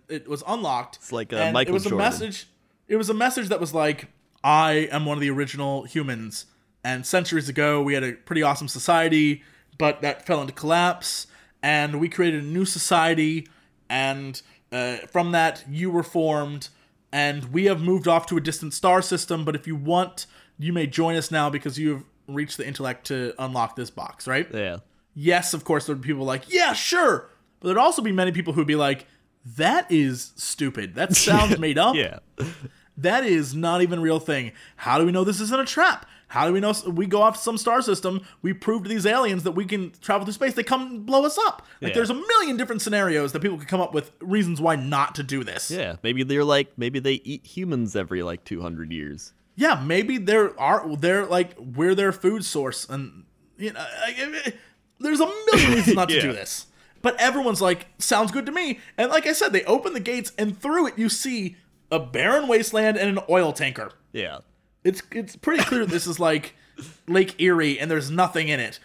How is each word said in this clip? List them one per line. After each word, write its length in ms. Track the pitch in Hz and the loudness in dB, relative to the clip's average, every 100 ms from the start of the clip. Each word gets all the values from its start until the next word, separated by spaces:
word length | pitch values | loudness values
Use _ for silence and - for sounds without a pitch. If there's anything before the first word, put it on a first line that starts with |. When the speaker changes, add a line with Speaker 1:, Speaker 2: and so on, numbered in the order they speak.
| - | -12
Speaker 1:
it 200 | 156 - | -12 -8
was 140 | 143 170 | -8 -6
unlocked. 500 | 233 175 123 117 - | -4 -2 -4 -6 -14
Speaker 2:
It's 160 | - | -10
like, 200 | 120 127 | -8 -4
uh, 40 | 113 | -2
Speaker 1:
and 160 | 107 | 0
Speaker 2:
Michael 180 | 120 175 | 2 2
Speaker 1:
it 20 | |
was 80 | 185 | 0
Speaker 2:
Jordan. 160 | 196 196 | 0 0
Speaker 1:
a 20 | |
message. 440 | 214 - 220 - - _ _ _ - | 0 0 -6 -10 -16 _ _ _ -2
It 100 | 220 | 0
was 140 | 208 | 2
a 40 | |
message 340 | 220 247 247 202 | 0 0 0 -2
that 120 | 190 | -2
was 140 | 165 | -2
like, 340 | 160 151 147 - _ _ _ | 0 0 -2 -8 _ _ _
"I 460 | 139 151 160 151 156 | 4 6 6 4 0
am 140 | 143 | -2
one 140 | 151 147 | -2 -2
of 20 | |
the 80 | 143 | 0
original 520 | 139 139 139 139 139 | 0 -2 -4 -4 -4
humans, 640 | 117 165 139 117 110 - - _ _ _ | -4 -4 -4 -6 -10 -12 -16 _ _ _
and 220 | 123 127 | -6 -6
centuries 440 | 127 185 175 165 139 | 0 0 0 -2 -2
ago 320 | 135 147 147 | 0 2 2
we 100 | 143 | 2
had 120 | 139 | 0
a 80 | 127 | -2
pretty 300 | 120 - 165 | -6 -4 0
awesome 260 | 151 139 143 | 2 0 -4
society, 720 | 127 - 170 165 156 151 139 - _ _ - | -4 2 4 4 4 4 0 -6 _ _ -2
but 240 | 151 147 | 0 0
that 260 | 147 139 - | -2 -4 -2
fell 140 | 156 | -2
into 140 | 139 | -2
collapse, 720 | - 151 170 180 175 - - - - _ _ | -6 0 2 2 0 -6 -8 -10 -18 _ _
and 380 | 143 151 147 147 | 0 0 0 -2
we 80 | 165 | -2
created 340 | - 175 156 | 0 0 0
a 40 | 147 | -2
new 180 | 175 | -2
society, 840 | 185 165 - 175 165 160 156 160 147 _ _ _ - | -2 -2 0 2 4 4 2 0 -8 _ _ _ -6
and, 500 | 127 135 139 139 127 - _ _ | -2 -2 -4 -8 -14 -18 _ _
uh, 260 | 127 123 117 - | -6 -4 -6 -4
from 220 | 180 170 | -2 2
that 320 | 170 160 135 139 | 2 2 0 -8
you 220 | 151 180 | -4 -2
were 120 | 170 | 0
formed, 680 | 165 175 160 151 147 147 - _ _ _ _ | 0 0 0 0 -4 -8 -14 _ _ _ _
and 340 | 139 147 147 127 | -2 -2 -2 -4
we 120 | 156 | 2
have 160 | 196 175 | 2 2
moved 240 | 170 185 165 | 2 2 4
off 200 | 165 - | 2 2
to 100 | 170 | -2
a 40 | |
distant 320 | 147 151 156 | -2 -6 -8
star 280 | - 185 185 | 0 4 4
system, 420 | 180 175 - 165 | 2 -2 -2 -4
but 100 | 156 | -4
if 120 | 147 165 | -4 -6
you 80 | |
want, 520 | 156 143 175 180 - - - _ - | -6 0 0 0 -6 -16 -18 _ -8
you 140 | 151 | -4
may 140 | 175 151 | -2 -2
join 300 | 143 165 165 | 0 0 0
us 140 | - | -2
now 200 | 160 147 | 0 0
because 280 | 143 147 135 | -2 -6 -4
you 120 | 151 | -2
have 140 | 139 - _ - | -2 -8 _ -10
reached 300 | 143 151 - | -8 -6 -8
the 80 | 135 | -8
intellect 400 | 135 135 123 - | -6 -6 -6 -6
to 260 | 135 123 - | -4 -4 -6
unlock 380 | 131 127 113 - | -6 -2 -4 -4
this 140 | 120 | -10
box," 360 | - - - 131 | -10 -14 -10 -4
right? 180 | 135 170 | -2 -2
Speaker 2:
Yeah. 240 | 110 98 87 - _ _ | -4 -6 -6 -14 _ _
Speaker 1:
Yes, 380 | 151 156 175 175 | -2 2 2 2
of 120 | 160 | -4
course, 220 | - 151 - | 0 0 -2
there 80 | 139 | -4
would 60 | |
be 60 | 127 | -4
people 160 | 139 135 | -4 -2
like, 180 | 135 - | -4 0
"Yeah, 200 | 359 320 | 2 2
sure." 540 | 220 - 349 302 185 - _ _ _ | 0 0 2 4 2 -2 _ _ _
But 80 | 180 | 0
there'd 100 | 190 | 4
also 240 | 294 339 | 4 4
be 100 | 220 | 0
many 180 | 190 185 | 0 0
people 220 | 175 170 | 0 0
who'd 140 | 156 147 | 0 2
be 80 | 151 | 2
like, 300 | 139 135 - _ _ _ | 2 0 -6 _ _ _
"That 460 | 123 117 165 320 254 | -12 -2 2 2 2
is 420 | 165 135 123 - - | 2 2 -2 -10 -10
stupid. 580 | - - 139 123 95 | -8 -4 -4 -4 -6
That 220 | 87 185 185 | -4 2 4
Speaker 2:
<laughs> 100 | - | 6
Speaker 1:
sounds 300 | 214 214 175 | 6 4 2
made 180 | 160 143 | 2 4
up. 180 | 214 160 | 4 4
Speaker 2:
Yeah. 220 | 165 - - - 151 170 131 - _ - | 0 -4 -14 -10 -10 -10 -16 -18 _ -4
Speaker 1:
That 280 | 165 240 | 0 2
is 300 | 247 170 139 | 4 2 2
not 260 | 143 170 175 | -2 0 2
even 180 | 175 175 | 2 2
a 20 | |
real 160 | 160 160 | 0 0
thing. 340 | 160 143 117 - - - | 0 -4 -4 -10 -20 -8
How 220 | 123 139 | 0 4
do 80 | 170 | 4
we 60 | |
know 100 | 185 | 2
this 160 | 190 196 | 2 0
isn't 180 | 214 262 | -2 -2
a 40 | |
trap? 400 | 262 294 359 - - - - | 0 2 2 2 -6 -20 -6
How 180 | 123 156 | 0 2
do 60 | |
we 60 | 190 | 2
know 100 | 208 | 0
s-, 140 | 208 | -2
we 220 | 180 170 196 | -2 -2 0
go 160 | 202 | 4
off 140 | 214 220 | 4 4
to 40 | |
some 160 | 233 226 | -2 -2
star 240 | 233 240 | 0 0
system, 420 | 240 185 185 190 - - | 2 0 -2 -4 -8 -6
we 100 | 180 | -6
prove 300 | 190 - 226 | -4 -2 -2
to 60 | 190 | -2
these 180 | 220 196 | -2 2
aliens 380 | 240 240 185 | 2 2 0
that 80 | 170 | -2
we 120 | 170 | -4
can 280 | 190 202 175 - | -2 -4 -6 -8
travel 220 | - 202 190 | -2 -2 -2
through 80 | |
space, 200 | 208 269 | -2 -2
they 80 | 240 | 0
come 180 | 240 262 | 0 -2
and 240 | 254 240 214 | -2 -8 2
blow 180 | 269 | 4
us 140 | 294 302 | 4 2
up?" 240 | 415 - - - | 0 -2 -10 -8
Like, 100 | 185 | -2
Speaker 2:
Yeah. 40 | |
Speaker 1:
there's 160 | 226 226 | 0 0
a 40 | |
million 420 | 254 415 453 330 240 | 0 2 2 2 0
different 260 | 254 226 | -2 -4
scenarios 500 | 220 208 190 151 143 | -2 0 2 2 0
that 80 | 151 | -2
people 160 | 196 165 | -2 -4
could 120 | 143 | -2
come 120 | 185 | -2
up 140 | 175 | 0
with 160 | 156 143 - | -2 -4 -8
reasons 400 | 185 208 175 156 | -2 0 2 2
why 160 | 165 151 | 0 0
not 380 | 131 143 143 | 0 0 0
to 80 | 151 | -2
do 200 | 135 135 | -6 -6
this. 260 | 107 87 - | -6 -8 -6
Speaker 2:
Yeah, 260 | 180 104 82 | -6 -6 -4
maybe 220 | 113 127 | -2 -2
they're 200 | 131 143 | 0 2
like, 280 | 147 143 139 - | 4 2 0 -4
maybe 220 | 120 139 | -4 -2
they 160 | 135 135 | 0 -2
eat 220 | - 143 - | -4 -12 -10
humans 480 | - 185 135 110 101 | -8 -4 -2 -2 -4
every, 260 | 85 90 | -4 -4
like, 220 | 87 87 | -4 -8
two 160 | - 87 | -8 -8
hundred 300 | 87 82 80 | -8 -8 -8
years. 400 | 80 73 71 - _ _ - | -8 -10 -12 -16 _ _ -2
Speaker 1:
Yeah, 260 | 311 180 | 0 0
maybe 340 | 139 180 220 254 | 0 0 0 -2
they're, 400 | 185 214 202 - | 2 4 2 2
are, 340 | 135 208 160 147 | 2 2 0 -2
they're, 280 | 170 190 | 2 2
like, 320 | 190 180 175 - | 2 0 0 -6
we're 360 | 123 123 170 | -10 0 2
their 180 | 190 196 | 4 2
food 320 | 190 185 214 | 2 0 0
source, 400 | 175 151 131 - - | -2 -4 -4 -6 -8
and, 360 | 135 127 - - _ _ - | -10 -10 -14 -20 _ _ -10
you 160 | 214 | -10
know, 80 | - | -8
I, 340 | 139 - 226 247 285 311 277 | -10 -6 -6 -4 -6 -6 -6
I, 60 | - - _ _ - | -8 -14 _ _ -6
there's 200 | 294 302 | 0 2
a 60 | 320 | 2
million 460 | 427 440 427 247 | 0 4 6 6
reasons 240 | 240 170 190 | 4 6 4
not 120 | 175 | 4
to 60 | |
Speaker 2:
<laughs> 20 | 156 | 2
Yeah. 60 | |
Speaker 1:
do 100 | 139 | 2
this. 340 | 104 98 - - _ _ _ | -2 -8 -10 -12 _ _ _
But 140 | 240 240 | -2 2
everyone's 420 | 247 269 247 185 | 2 2 0 2
like, 240 | 190 175 - - | 2 0 -4 -6
"Sounds 340 | - 214 214 | 0 2 2
good 120 | 269 240 | -2 -4
to 60 | |
me." 280 | 330 330 - - - | -4 -4 -6 -6 -2
And 120 | 247 | 2
like 120 | 311 339 | 2 2
I 40 | |
said, 200 | 320 427 | 0 2
they 100 | 185 | 2
open 280 | - 254 381 | 2 2 0
the 80 | 277 | -4
gates, 320 | 196 247 - - | -4 -4 -4 -4
and 240 | 214 202 | -4 -2
through 280 | 285 330 285 | 0 0 0
it 100 | 220 | 0
you 100 | 226 | -2
see 460 | - 269 240 185 - _ _ - | -2 -4 -4 -6 -8 _ _ -4
a 60 | 160 | -4
barren 480 | 131 120 175 285 269 | -2 0 2 2 4
wasteland 480 | 226 220 220 214 208 | 2 2 2 2 2
and 180 | 202 196 | 0 0
an 60 | - | 2
oil 220 | 185 165 | 4 4
tanker. 400 | 139 139 120 101 - _ | 0 -4 -4 -10 -14 _
Speaker 2:
Yeah. 260 | 110 90 69 - _ _ _ | -8 -8 -8 -16 _ _ _
Speaker 1:
It's, 160 | 185 190 - | -2 -2 -4
it's 220 | 226 202 - | -10 -10 -6
pretty 260 | - 330 | -2 0
clear 220 | - 247 202 | 2 0 0
this 200 | 170 180 | -2 -4
is, 100 | 160 | -2
like, 340 | 170 156 - - _ - | 0 0 -4 -16 _ -20
<laughs> 260 | - - - | -20 -14 0
Lake 320 | 185 190 - | 2 2 2
Erie 380 | 180 170 151 127 | 2 4 2 0
and 100 | 156 | -2
there's 200 | 156 135 | -2 0
nothing 380 | 165 175 170 156 | 0 0 0 0
in 100 | 139 | -2
it, 180 | 113 - | -4 -8